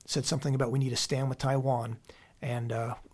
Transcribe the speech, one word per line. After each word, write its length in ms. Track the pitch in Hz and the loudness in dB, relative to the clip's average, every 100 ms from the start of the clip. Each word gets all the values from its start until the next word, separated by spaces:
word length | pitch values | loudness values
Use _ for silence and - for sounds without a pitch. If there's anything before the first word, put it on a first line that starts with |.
| - | -4
said 200 | 139 - | -2 0
something 280 | 156 147 | 0 2
about, 180 | 135 120 | 2 2
"We 80 | 135 | 2
need 100 | 131 | 2
to 60 | 113 | 0
stand 340 | - 131 135 | 0 0 0
with 80 | 127 | 0
Taiwan, 640 | 135 135 131 123 117 113 - - - - | 2 2 2 0 0 -8 -12 -20 -20 -8
and, 300 | 127 120 117 | -4 -2 -2
uh, 240 | 113 117 - - | -2 -2 -6 -12